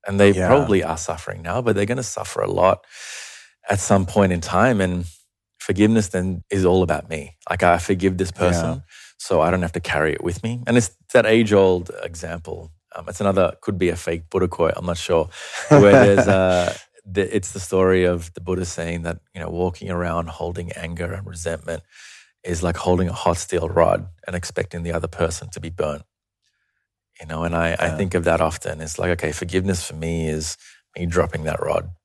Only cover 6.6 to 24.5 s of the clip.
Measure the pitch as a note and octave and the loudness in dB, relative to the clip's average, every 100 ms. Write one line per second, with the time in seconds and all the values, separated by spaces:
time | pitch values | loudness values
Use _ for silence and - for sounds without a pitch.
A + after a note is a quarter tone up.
6.6 | F2+ F#2 F2 D2+ - D#2+ D#2 _ - F2 | 4 4 2 -2 -4 -10 -10 _ -8 0
7.6 | F2+ F2 F2 F#2+ F#2+ F#2 F#2 - F2+ F2 | 4 4 2 0 0 0 -4 0 2 2
8.6 | E2 D#2+ - - - _ - F2 D#2+ F#2 | 0 -4 -10 -20 -20 _ 0 2 4 2
9.6 | F2 F2 - D2+ D#2 D2 - F2 A2+ A#2+ | -2 -4 -4 0 0 -2 -4 -4 -6 -6
10.6 | B2 A#2+ A2+ _ _ B2+ A2 A2+ A2 G2+ | 0 2 0 _ _ 2 4 4 6 6
11.6 | F#2+ F2+ F2 - - E2+ E2 E2 E2 - | 6 2 -2 -12 -12 -10 -10 -10 -10 -12
12.6 | E2 _ _ - E2+ F#2 G2+ F#2+ F2+ - | -14 _ _ -16 -14 -2 0 4 2 0
13.6 | - F#2+ F2+ F2 - E2 E2 F#2+ F2+ - | -6 0 0 0 -4 -6 -4 -2 -2 0
14.6 | E2 - F2+ E2+ - E2+ D#2+ - - - | 0 0 -4 -6 0 0 0 -8 -14 -12
15.6 | - D3 G2+ G2+ G2+ G2+ G2 F#2+ F#2 F2+ | 6 8 10 10 8 6 4 4 4 4
16.6 | F2 - - _ G2+ F#2+ F#2 G#2+ F#2 G2+ | 0 -4 -16 _ -6 -2 0 -2 -4 -10
17.6 | - F#2 F#2 F#2 F2+ F2 E2+ - F2+ F#2 | -2 2 4 4 4 0 -6 -12 -6 -4
18.6 | F2 - E2 E2+ E2 E2+ _ D#2+ E2 E2+ | -4 -6 -6 -6 -6 -8 _ -12 -8 -2
19.6 | F#2 F2+ F#2+ F2 F2 E2 E2 D#2+ E2+ F2 | -4 -4 -6 -4 -2 -2 -4 -8 -8 -6
20.6 | E2+ E2 E2+ E2+ F2 F#2+ G2 E2+ E2+ E2 | -10 -10 -10 -8 -8 -8 -12 -10 -8 -8
21.6 | D#2+ E2 _ - - - _ _ F2+ E2+ | -8 -10 _ -20 -20 -20 _ _ -8 -4
22.6 | F2 E2+ F#2 F2+ F2+ - F2 F2 - F2 | -2 -2 0 2 0 0 -2 -2 -2 -4
23.6 | E2 F2+ E2 - F#2 - - F2+ - | 0 2 4 2 -4 -16 -8 -8 -6